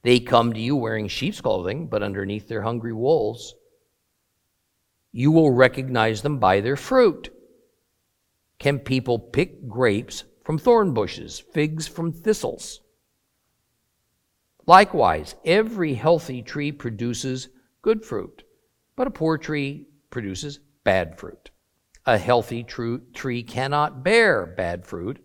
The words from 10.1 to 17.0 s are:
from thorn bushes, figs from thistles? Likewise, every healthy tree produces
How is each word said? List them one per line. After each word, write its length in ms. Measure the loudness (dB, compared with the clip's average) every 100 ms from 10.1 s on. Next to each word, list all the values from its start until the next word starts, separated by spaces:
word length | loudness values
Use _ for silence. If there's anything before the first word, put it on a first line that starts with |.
| -14 -16 _
from 120 | -6 -2
thorn 380 | 4 4 4
bushes, 460 | 0 -2 -6 -14 -16 _
figs 340 | -4 -2 -4 -10
from 260 | -6 -8
thistles? 680 | -4 -2 -2 -4 -10 -14 -18 _ _ _ _ _ _ _ _ _ _ _ _ _ _ _ _ _ _ 8
Likewise, 680 | 8 8 4 2 2 -6 -8
every 500 | 2 2 2 -2 -2
healthy 480 | 0 2 2 0 -12
tree 300 | -10 -6 -6
produces 760 | -6 -8 -4